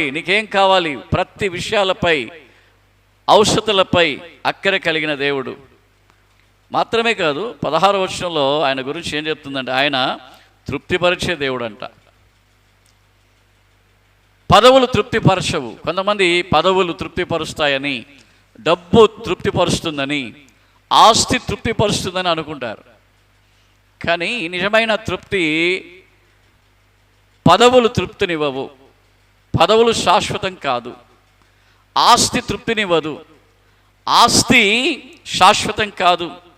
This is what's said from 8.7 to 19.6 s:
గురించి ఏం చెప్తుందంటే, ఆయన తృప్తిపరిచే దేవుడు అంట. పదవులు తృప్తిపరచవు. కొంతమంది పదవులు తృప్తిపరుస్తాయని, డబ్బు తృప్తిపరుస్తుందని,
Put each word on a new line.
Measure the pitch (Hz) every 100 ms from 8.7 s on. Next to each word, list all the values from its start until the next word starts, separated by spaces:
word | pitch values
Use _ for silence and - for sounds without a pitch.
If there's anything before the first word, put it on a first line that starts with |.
| 135
గురించి | 127 151 165 147
ఏం | 156
చెప్తుందంటే, | 151 139 139 127
ఆయన | 131 143 135 139 220 131 - _ _ -
తృప్తిపరిచే | 143 - 180 175 180 180 160
దేవుడు | 139 127
అంట. | 117 101 110 _ _ _ _ _ _ _ _ _ _ _ _ _ _ _ _ _ _ _ _ _ _ _ _ _ -
పదవులు | 190 240 262 247
తృప్తిపరచవు. | 196 208 220 - 185 156 170 120 -
కొంతమంది | - 175 190 208 180 175
పదవులు | 180 151 175 190 180
తృప్తిపరుస్తాయని, | 156 156 - 170 165 156 - 147 135 143 127 - 139 _ _ _ -
డబ్బు | 156 175 - 233 214 - -
తృప్తిపరుస్తుందని, | 180 202 190